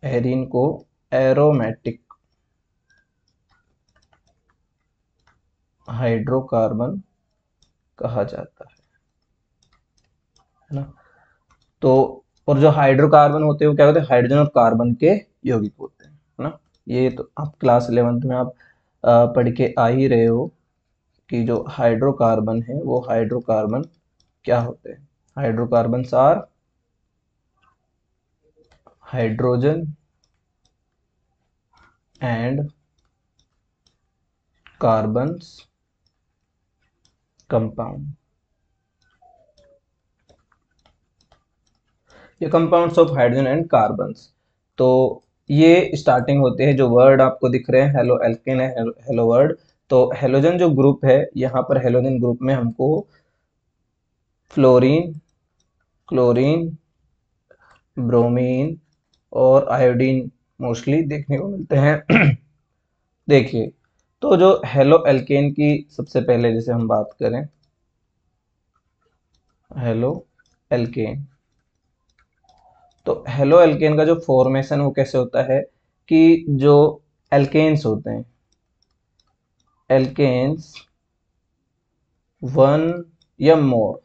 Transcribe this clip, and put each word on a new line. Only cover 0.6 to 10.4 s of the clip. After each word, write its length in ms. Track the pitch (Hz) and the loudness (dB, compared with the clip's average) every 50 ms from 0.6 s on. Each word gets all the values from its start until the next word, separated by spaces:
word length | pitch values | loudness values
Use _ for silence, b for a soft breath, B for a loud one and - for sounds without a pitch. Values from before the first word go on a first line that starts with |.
| 127 147 - - - _ _ _ _ _ - | -2 -2 -4 -6 -14 _ _ _ _ _ -2
aromatic 920 | 131 131 131 131 135 143 151 151 139 117 107 113 - _ 120 117 - _ _ - _ _ _ _ _ _ _ _ _ _ _ _ _ _ _ 1077 _ _ _ _ _ _ _ _ _ _ _ _ _ _ _ _ _ _ _ _ _ _ _ _ _ _ _ _ _ _ _ _ _ _ _ _ _ _ _ _ _ _ _ _ _ _ _ _ _ _ _ _ _ _ _ _ _ _ - | 0 0 0 2 2 2 2 2 0 -2 -4 -8 -8 _ -12 -12 -12 _ _ -20 _ _ _ _ _ _ _ _ _ _ _ _ _ _ _ _ _ _ _ _ _ _ _ _ _ _ _ _ _ _ _ _ _ _ _ _ _ _ _ _ _ _ _ _ _ _ _ _ _ _ _ _ _ _ _ _ _ _ _ _ _ _ _ _ _ _ _ _ _ _ _ _ _ _ -12
hydrocarbon 1120 | 120 113 131 120 117 113 107 - 123 131 131 135 - 117 110 107 110 107 117 131 190 196 - _ _ _ _ _ _ _ _ _ _ _ _ _ _ _ _ _ _ _ | -10 -6 -4 -2 -2 -2 -4 -4 -4 -4 -4 -4 -2 -2 -2 -2 -2 -4 -6 -6 -8 -10 -14 _ _ _ _ _ _ _ _ _ _ _ _ _ _ _ _ _ _ _
कहा 260 | - 117 113 107 101 | -10 -8 -6 -6 -8
जाता 420 | - - - - - _ _ - _ | -8 -8 -14 -16 -16 _ _ -20 _
है, 60 | _ _ _ _ _ _ _ _ _ _ _ _ _ _ _ _ _ _ _ _ _ _ _ _ _ _ _ _ _ _ _ _ _ _ | _ _ _ _ _ _ _ _ _ _ _ _ _ _ _ _ _ _ _ _ _ _ _ _ _ _ _ _ _ _ _ _ _ _